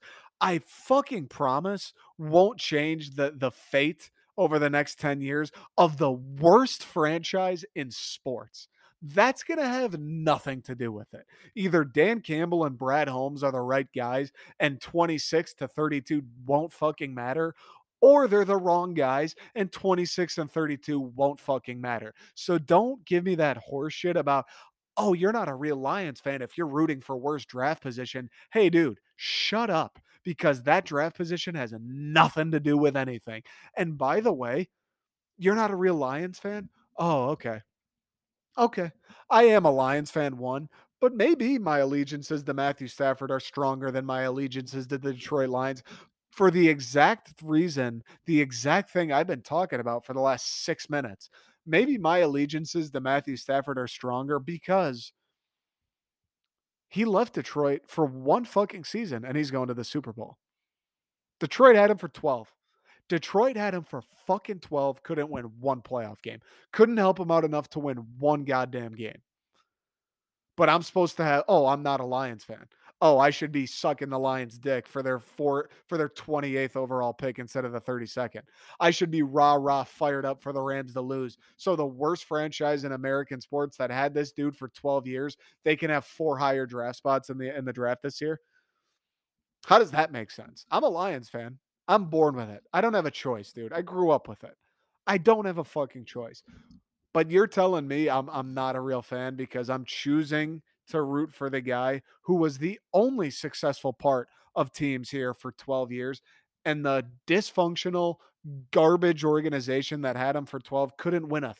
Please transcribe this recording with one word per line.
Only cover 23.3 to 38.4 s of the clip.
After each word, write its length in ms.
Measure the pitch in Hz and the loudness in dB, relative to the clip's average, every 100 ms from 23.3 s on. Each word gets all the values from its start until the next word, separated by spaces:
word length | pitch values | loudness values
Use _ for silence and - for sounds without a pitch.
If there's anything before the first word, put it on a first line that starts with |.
| 165 | 0
that 220 | 151 117 | 0 0
horse 360 | - 139 151 - | -6 -6 -6 -4
shit 220 | 180 170 | -2 0
about, 280 | 143 165 - - - _ _ - | 2 0 0 -14 -20 _ _ -2
"Oh, 160 | 208 | 0
you're 180 | 175 185 | 2 2
not 180 | 226 165 | 0 -4
a 60 | 131 | -4
real 220 | 151 135 | -4 -2
Lions 420 | 135 196 170 123 | -2 -2 -6 -6
fan 240 | 139 139 | -6 -6
if 120 | 120 - | -8 -6
you're 120 | 160 | -2
rooting 340 | 143 160 135 | 0 0 -2
for 160 | 120 131 | -6 -6
worse 280 | 139 151 - | -4 -4 -8
draft 360 | 127 135 160 | -2 -2 -2
position." 480 | 135 120 123 131 123 - _ | -6 -8 -10 -10 -14 -18 _
Hey, 180 | 220 185 | 4 6
dude, 300 | 170 151 104 _ - | 6 2 -2 _ -12
shut 560 | - - - 214 233 | -6 -4 -2 -2 0
up, 260 | 160 113 - _ _ | 0 -2 -8 _ _
because 380 | 180 160 160 131 | -10 0 2 2
that 220 | 123 160 - | 4 2 2
draft 320 | 143 160 - | -2 -2 -4
position 380 | 170 175 185 156 | -6 -6 -6 -6
has 180 | 117 110 | -8 -10
nothing 680 | 117 135 147 156 160 160 160 | -12 -10 0 4 4 2 0
to 80 | 156 | 0
do 180 | 147 147 | 2 4
with 180 | 147 139 | 4 2
anything. 460 | 131 120 - 110 - - - - | -4 -8 -12 -16 -16 -20 -12 -4
And 220 | 175 147 | -4 0
by 220 | 135 185 | 0 2
the 140 | 220 | 2
way, 360 | 143 120 139 185 _ _ _ _ _ _ - | 0 -2 -4 -4 _ _ _ _ _ _ 0
you're 160 | 185 220 | 2 2
not 160 | 214 | 0
a 40 | 190 | 2
real 200 | 185 160 | 2 2
Lions 420 | 127 143 185 180 | -2 -4 -6 -8
fan? 320 | 202 208 190 _ _ - | -10 -10 -12 _ _ -2
Oh, 320 | 170 143 127 | 0 2 0
okay. 320 | 151 120 107 - _ _ _ _ _ _ _ | -4 -6 -10 -14 _ _ _ _ _ _ _